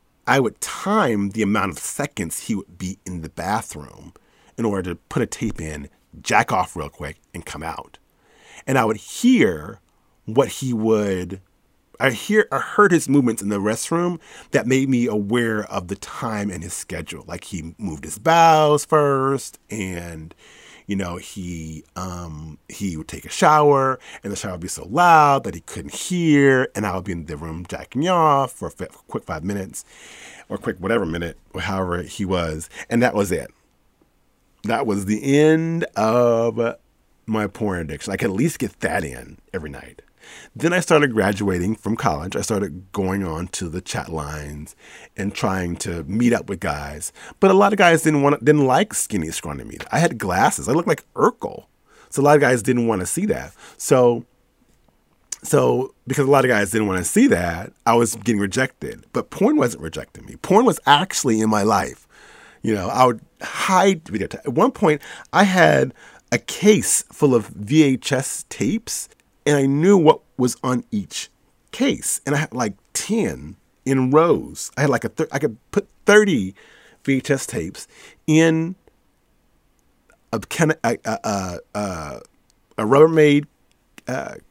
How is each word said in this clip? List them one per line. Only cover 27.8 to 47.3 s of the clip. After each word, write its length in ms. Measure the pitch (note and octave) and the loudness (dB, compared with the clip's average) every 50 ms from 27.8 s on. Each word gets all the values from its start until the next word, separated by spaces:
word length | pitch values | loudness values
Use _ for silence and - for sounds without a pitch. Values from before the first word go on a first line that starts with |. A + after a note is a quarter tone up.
| - - - B2 D3+ F3+ | -12 -10 -6 -4 -2 0
off 440 | F#3 F3 D#3+ D#3 C#3+ C#3 C3+ B2 | 0 2 2 2 2 2 0 -2
for 160 | - - - E2 | -6 -10 -12 -12
a 40 | |
fi-, 160 | - - F2+ - - - _ - | -10 -10 -12 -14 -14 -18 _ -10
quick 160 | - - - | -10 -10 -8
five 200 | - F2+ D#2 D#2 | -8 -10 -8 -6
minutes, 420 | F#2 G#2 G2+ F#2+ F2+ B1+ - - - - - - - - - - - - - - - | -6 -6 -6 -8 -10 -12 -16 -18 -18 -20 -20 -20 -20 -20 -20 -20 -20 -20 -20 -12 -12
or 80 | - G#2 | -12 -8
quick 200 | - B2 F#2+ F2 | -6 -6 -6 -4
whatever 260 | F2 G2 A2+ A#2 G2 | -4 -2 -2 -2 -2
minute, 320 | D#2+ D#2+ F2 E2+ E2 - - _ _ - | -2 -4 -4 -6 -8 -10 -14 _ _ -12
or 80 | F#2 | -10
however 400 | E2 F2+ G2 F#2+ F#2+ F2+ F2 F2 | -8 -6 -4 -4 -4 -2 -4 -4
he 240 | E2+ - - - G2+ | -6 -8 -8 -8 -4
was, 440 | F2+ F#2+ F2+ E2+ D#2+ D#2 D#2 D#2 - - - - - | -2 -2 -2 -2 -4 -6 -8 -10 -14 -16 -18 -10 -4
and 120 | - A#2 A#2+ | 0 2 2
that 120 | B2 - | 2 2
was 160 | G#2 G2+ F#2 | 0 -2 -2
it. 200 | F2+ D#2 C2+ - - _ _ _ _ _ _ _ _ _ _ _ _ _ _ _ _ _ _ _ _ _ - | -2 -4 -6 -10 -16 _ _ _ _ _ _ _ _ _ _ _ _ _ _ _ _ _ _ _ _ _ -6
That 220 | G2+ A2+ A2+ C#3 | -4 -2 -2 0
was 200 | A2+ G2+ G2+ G2 | -2 -2 -2 -2
the 340 | F#2+ G#2+ G#2+ - C3+ C3+ D3 | -2 -4 -2 0 2 4 6
end 460 | D3+ D#3 D#3+ D#3+ E3 E3 E3 E3 E3+ - - | 6 6 4 4 2 -2 -4 -4 -6 -4 -4
of 840 | - G#2+ A2 A2+ B2 B2 A#2+ A#2 A2+ A#2 A#2 A2 A2+ A#2 A#2 A#2 - _ _ _ _ _ _ _ _ _ | -2 0 2 2 4 4 4 4 2 0 0 -2 -2 -2 -4 -4 -8 _ _ _ _ _ _ _ _ _
my 220 | - A2 A2 G#2 G2 | -4 -2 -2 -2 -4
porn 320 | - - A2+ G#2 F#2+ F2 | -4 -4 -4 -4 -2 -4
addiction. 320 | E2 D2+ D#2 C#2+ - - | -4 -6 -8 -10 -8 -6
I 60 | F#2+ F#2+ | -4 -4
could 140 | - A2+ | -2 -2
at 40 | F#2 | 0
least 240 | G2 - E3 - - | 0 0 -2 -2 -4
get 200 | - - - _ | -6 -8 -6 _
that 220 | - - D#2 - E2+ | -6 -4 -4 -4 -4
in 340 | C#2+ B1+ B1 A#1+ - - - _ _ - | -6 -10 -12 -16 -18 -20 -20 _ _ -10
every 160 | F#2+ D#2 D2+ | -10 -10 -10
night. 320 | C#2 - C2 B1+ B1+ - _ _ _ _ _ - - - - - _ | -12 -16 -18 -20 -20 -20 _ _ _ _ _ -20 -20 -20 -20 -20 _
Then 180 | - A2+ E3+ F3 | -4 -2 0 0
I 60 | F#3 | 0
started 340 | F3 - E3+ D3+ D3 C#3 A2+ | 2 4 4 4 4 4 2
graduating 640 | A2 F#2+ F#2+ G#2 G2 G#2 G2 F#2 F2 F2 G2 A2 | 2 2 2 0 0 -2 -2 0 0 0 -2 -4
from 200 | - - G2 G#2+ | -4 -4 -4 -4
college. 400 | - - G#2+ D#2+ C#2+ D#2+ F#2 - | -2 0 -2 -2 -2 -4 -6 -6
I 60 | - | -6
started 500 | G2 - - G2 G2+ F2+ D2 F2+ F#2 - | -4 -2 -2 -2 -2 -4 -8 -12 -16 -10
going 320 | - - G2 F#2 F#2+ G2+ G2 | -6 -4 -4 -2 -2 -2 -4
on 240 | F2 D#2 D#2+ F2+ F2+ | -4 -6 -6 -8 -8
to 200 | - - F#2 E2+ | -8 -8 -8 -8
the 100 | D#2 F2+ | -8 -10
chat 300 | - - - A2 D#2 - | -10 -8 -8 -8 -8 -8
lines 680 | E2+ D#2 D2+ D2 D2+ D2+ D2 D2 D2 D2 D2+ - - _ - - - - - - _ | -8 -8 -8 -8 -10 -12 -12 -12 -12 -14 -14 -16 -18 _ -20 -20 -20 -20 -20 -18 _
and 200 | - G2 G2+ G2+ | -8 -6 -6 -4
trying 400 | - - G#2 F#2+ F#2+ F2+ F2 F2 E2+ | -2 -2 -2 -2 -2 -2 -4 -6 -6
to 260 | - - F2 E2+ D#2 | -6 -8 -8 -8 -8
meet 280 | C#2 F#2+ A2 B2 A#2+ A#2 | -6 -2 0 2 2 2
up 160 | A2 - - | 0 -2 -6
with 100 | G2 F#2 | -8 -6
guys. 540 | - F2 D2 D2 C#2+ C#2+ D2 D2+ - - - - - - | -6 -6 -6 -6 -8 -10 -12 -12 -12 -14 -14 -16 -20 -20